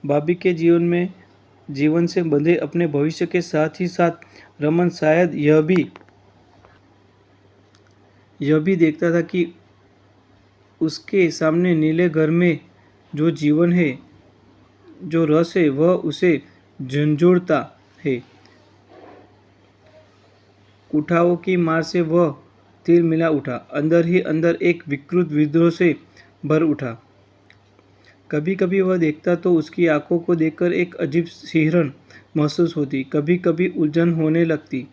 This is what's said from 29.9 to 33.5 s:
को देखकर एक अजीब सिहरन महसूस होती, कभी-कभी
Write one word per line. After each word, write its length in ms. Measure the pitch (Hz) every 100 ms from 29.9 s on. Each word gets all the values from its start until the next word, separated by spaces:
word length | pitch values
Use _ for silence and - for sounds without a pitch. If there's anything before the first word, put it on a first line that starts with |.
| 147 - 175
को 160 | 170 170
देखकर 380 | 156 156 175
एक 220 | 175 180 -
अजीब 300 | 160 160 170
सिहरन 680 | - - 160 156 175 147 - _ - _ 156
महसूस 400 | 151 - 170 156
होती, 260 | 139 135
कभी-कभी 640 | 131 151 147 180 180